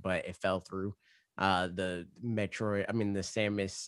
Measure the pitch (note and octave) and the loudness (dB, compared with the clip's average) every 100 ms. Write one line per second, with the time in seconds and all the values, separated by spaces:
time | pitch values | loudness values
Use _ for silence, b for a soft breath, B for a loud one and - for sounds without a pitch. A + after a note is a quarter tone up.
0 | F#2+ F2+ - F#2 G2 F#2 - F#2+ G2 G#2 | -2 -2 -2 -2 0 0 -2 -6 -4 -6
1 | _ - _ - F#2+ F#2 F#2 F2+ F#2 F2+ | _ -20 _ 0 4 4 2 0 -2 -2
2 | E2+ - A#2+ G#2+ G2 - A2 G2+ G2 A2+ | -8 -8 -2 0 0 0 0 0 2 2
3 | G#2 G2 F#2 - G#2 G#2 G2 - | 2 0 0 0 0 2 -2 -4